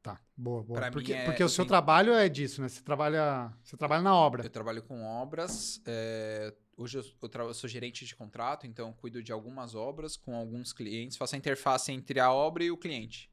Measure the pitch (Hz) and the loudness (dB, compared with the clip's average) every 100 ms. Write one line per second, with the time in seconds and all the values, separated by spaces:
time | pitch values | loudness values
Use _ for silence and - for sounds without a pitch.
0 | - 98 _ - 123 120 107 120 127 135 | -12 -14 _ -10 -6 -6 -4 -4 -4 -4
1 | 131 131 127 147 175 - 185 190 147 160 | -4 -2 0 4 2 4 6 6 8 8
2 | 214 233 196 139 139 - 131 - - 143 | 8 8 6 4 -6 -4 -8 -8 -4 0
3 | 151 156 151 135 120 - - 131 147 156 | 2 2 2 0 -4 -12 -18 -6 0 2
4 | 190 185 151 117 113 117 110 113 113 123 | 6 8 8 4 -6 -6 -6 -6 -8 -10
5 | 110 113 135 160 175 220 - - - 113 | -8 -6 -6 -6 -6 -6 -8 -8 -6 -6
6 | 113 113 110 107 107 107 _ - 120 131 | -4 -4 -6 -6 -8 -10 _ -12 -8 -8
7 | 113 _ 117 120 117 117 127 117 123 117 | -10 _ -12 -6 -6 -6 -8 -8 -8 -10
8 | 123 - 107 - 120 151 127 113 113 117 | -14 -14 -16 -6 -4 -4 -8 -10 -10 -10
9 | 120 120 113 110 110 135 120 113 117 143 | -12 -10 -8 -8 -8 -12 -10 -8 -8 -8
10 | 156 - - 120 113 117 120 - 110 113 | -10 -10 -8 -8 -6 -8 -10 -10 -8 -8
11 | 120 127 127 139 147 135 - 131 - 131 | -8 -8 -6 -4 -2 0 2 2 0 -6
12 | - 131 127 131 156 165 170 170 175 135 | -4 4 6 6 4 2 -2 -2 -6 -8
13 | 110 - - | -8 -14 -20